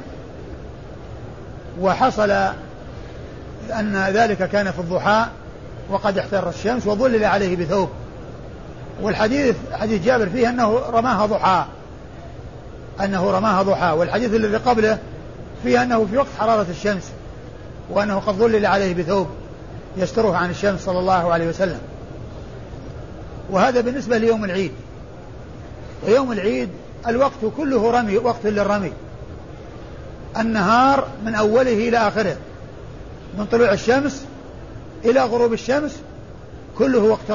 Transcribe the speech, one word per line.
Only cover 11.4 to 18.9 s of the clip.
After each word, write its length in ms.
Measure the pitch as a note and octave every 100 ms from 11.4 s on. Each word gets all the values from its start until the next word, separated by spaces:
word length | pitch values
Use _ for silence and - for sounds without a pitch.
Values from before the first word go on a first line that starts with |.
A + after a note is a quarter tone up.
| F3+ F3+ C#3+ - - - - - - - - - - - - -
أنه 300 | G3 G3 G3
رماها 300 | F#3+ A3 F#3
ضحى، 300 | G3 D#3+ F3
والحديث 420 | D#3+ F3 G3+ A#3+
الذي 240 | A3 G#3+ A3
قبله 400 | B3 A#3 G#3+ A3 - - - - - -
فيه 200 | A#3+ A#3+
أنه 220 | B3 A3+ G#3+
في 120 | A#3+
وقت 100 | C4+ -
حرارة 260 | G#3+ A3 F3
الشمس 420 | D#3 G3+ G3 - - - - - - - - -
وأنه 300 | G3 G#3 G3
قد 140 | G3+
ظلل 320 | F#3+ A#3 A3 G3+
عليه 280 | G3 F#3+